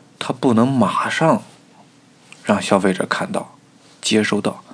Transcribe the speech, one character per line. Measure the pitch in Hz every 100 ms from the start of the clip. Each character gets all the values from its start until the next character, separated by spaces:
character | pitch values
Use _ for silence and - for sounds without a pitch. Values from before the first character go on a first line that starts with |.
| _ -
它 | -
不 | 120 135
能 | 110 123
马 | 135 95 - -
上 | - 165 117 - - _ _ - _ _ _ - -
让 | - 101
消 | - 98
费 | 98
者 | 90 -
看 | - -
到、 | - - - _ _ - -
接 | - 110
收 | 104 104
到， | 101 - -